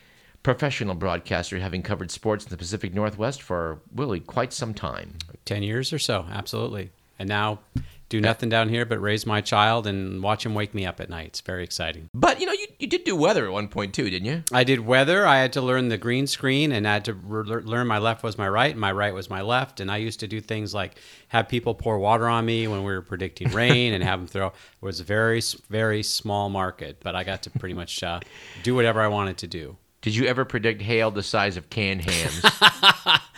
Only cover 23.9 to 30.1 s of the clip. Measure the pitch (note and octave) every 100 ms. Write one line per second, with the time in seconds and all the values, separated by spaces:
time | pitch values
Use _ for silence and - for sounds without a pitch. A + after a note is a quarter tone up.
23.9 | G2+ F2+ F#2 F2+ G2 F#2+ - - _ G2
24.9 | F2 E2 G#2 A2+ A2+ - - - G#2+ A2
25.9 | G#2+ G#2 - A2 G2+ G2+ G2 F#2 - D2
26.9 | - F2+ F2+ F#2 F#2+ G2 - F#2 F2+ F2
27.9 | - F2 E2+ - - - - G#2 B2+ A#2
28.9 | A2 G#2+ G#2 G2 F2+ E2+ E2+ D2 - _
29.9 | _ A2